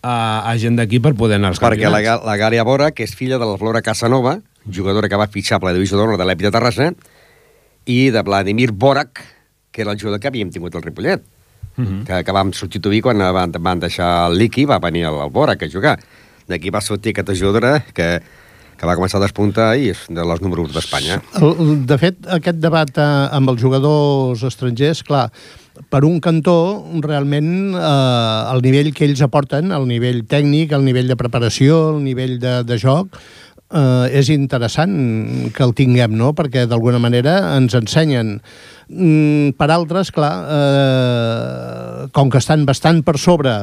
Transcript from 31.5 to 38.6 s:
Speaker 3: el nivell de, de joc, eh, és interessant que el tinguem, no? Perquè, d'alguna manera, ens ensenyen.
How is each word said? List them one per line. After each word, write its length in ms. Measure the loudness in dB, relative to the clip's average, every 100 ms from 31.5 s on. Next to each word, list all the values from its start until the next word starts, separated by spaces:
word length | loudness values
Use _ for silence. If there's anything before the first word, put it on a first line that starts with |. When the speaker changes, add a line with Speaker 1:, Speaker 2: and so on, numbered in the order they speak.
| 4 4 6 2 0
Speaker 3:
el 80 |
nivell 340 | -2 -4 -4 -2
de, 220 | -2 -2
de 140 | -2 0
joc, 400 | 2 0 -2 -12 -20 -20 -20 _ _
eh, 340 | 0 2 4 2
és 160 | 2 2
interessant 1200 | 2 0 -2 -2 0 0 0 0 -2 -4 -4 -6
que 120 | 0
el 120 | 0
tinguem, 400 | 4 4 4 2
no? 160 | 2 0
Perquè, 340 | 0 -2 0 0
d'alguna 320 | 0 2 2
manera, 580 | 2 2 2 0 0 2
ens 180 | 2
ensenyen. 600 | 0 0 0 2 0 -2 -6 -12 -20